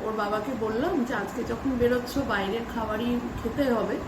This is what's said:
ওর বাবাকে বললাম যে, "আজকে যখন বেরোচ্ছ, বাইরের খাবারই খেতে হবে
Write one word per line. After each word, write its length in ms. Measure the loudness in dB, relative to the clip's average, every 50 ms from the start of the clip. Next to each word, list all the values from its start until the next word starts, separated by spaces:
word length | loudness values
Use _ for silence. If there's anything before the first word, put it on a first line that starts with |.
| -4
ওর 100 | -4 -2
বাবাকে 340 | -2 0 0 0 -2 -2 -2 -2 -2
বললাম 420 | -2 0 0 2 2 2 2 2 2
যে, 120 | 2 0
"আজকে 280 | -2 -2 -4 -4 -4 -2
যখন 280 | -2 -4 -2 0 0 2 4
বেরোচ্ছ, 380 | 4 4 4 2 0 0 -2 -2 0
বাইরের 320 | 2 0 0 0 0 -2 -2 -4 -4 -4
খাবারই 440 | -4 -2 -2 -2 0 0 0 0 0 -2 -4 -6 -4 -4
খেতে 300 | -2 2 2 4 4 4
হবে 220 | 2 2 0 -2 -4 -4